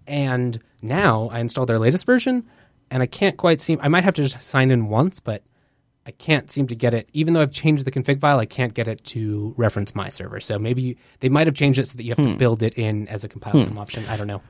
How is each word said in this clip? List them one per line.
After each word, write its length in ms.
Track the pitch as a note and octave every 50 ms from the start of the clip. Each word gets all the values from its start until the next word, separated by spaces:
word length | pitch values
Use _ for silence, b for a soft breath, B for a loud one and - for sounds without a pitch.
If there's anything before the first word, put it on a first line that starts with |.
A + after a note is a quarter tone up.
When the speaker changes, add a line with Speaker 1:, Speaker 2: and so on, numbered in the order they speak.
| _
Speaker 1:
And 520 | - D3 C#3+ C#3 C3+ B2+ B2+ B2 B2 A#2 A2+ - _ _ _
now 460 | - A2 C3 F#3 G3+ D#3 A2+ A2 A2+ A#2
I 80 | A2+ A#2
installed 280 | A#2 A#2 - C3+ B2+ A#2+
their 100 | A2+ A2+
latest 260 | A2 B2 D#3 F3+ -
version, 380 | - B3+ B3 - C4 B3+ B3 A#3 b b b b b b b b -
and 120 | C3 C3 B2+
I 20 |
can't 300 | - - - G3 F#3+ -
quite 240 | - - F3 E3 C#3+
seem, 180 | - - D#3+ D3
I 60 | -
might 160 | C#3+ D#3+ F3+
have 120 | F3 G3 -
to 80 | D#3+ C#3+
just 180 | C3+ - -
sign 300 | - - - C3+ C3 C3
in 160 | C3 A#2+ A2 G#2
once, 320 | G#2 A2+ D#3 F#3+ - -
but 240 | - A#2 G#2+ G#2 - _ _ _ _ _ _ _ _ _ _ _ _
I 40 | -
can't 400 | - _ - - D#3 C#3 - -
seem 160 | - C#3+ C#3 A#2+
to 60 | A#2+
get 180 | A2+ B2 A#2+
it. 160 | A#2 A2+ G#2+ _
Even 220 | - D3+ D#3 D#3+ E3+
though 60 | D#3+
I've 120 | D3+ C#3
changed 320 | - - - D#3+ D3+ C#3+ C3
the 80 | C3+
config 280 | - C3+ B2+ - C#3+ C#3+
file, 200 | D#3 D3 C#3+ B2+
I 60 | A2
can't 280 | - - - B2+ A#2 A2
get 140 | A#2+ A2+ A2+
it 160 | G#2+ - -
to 500 | - - A#2 A2 G#2 G#2 G#2 G#2 A2 -
reference 380 | - A2+ G#2 - G#2+ G2 - -
my 140 | - F#2+ F#2+
server. 320 | - - F#2 F#2+ G#2 G#2
So 180 | - - G#2+ G2+
maybe 240 | G#2 A#2+ B2 B2+
you, 140 | B2+ B2+ A#2+ b b b b b
they 80 | b B2+
might 180 | C3+ D3 D#3+
have 80 | D#3+ C#3
changed 240 | - D3 C#3+ C3 C3+
it 80 | A#2+
so 100 | - -
that 60 | B2
you 80 | A2+ A#2
have 140 | A#2+ - D3
to 80 | B2
Speaker 2:
Hmm. 40 | F#2+
Speaker 1:
build 280 | - C3 A#2+ A2+ G#2+ A2
it 100 | A2+ -
in 320 | - A2+ G#2+ G#2+ G#2+ G#2+
as 160 | - G#2+ G#2
a 60 | - G#2
compile 240 | - G#2 - G#2+
Speaker 2:
Hmm. 100 | G#2 C#3 A2+
Speaker 1:
time 140 | - G#2+ G#2
option. 260 | G#2 - - A#2 A2 -
I 80 | A2+
don't 100 | G#2 G#2
know. 160 | G#2 G2+ G#2 - _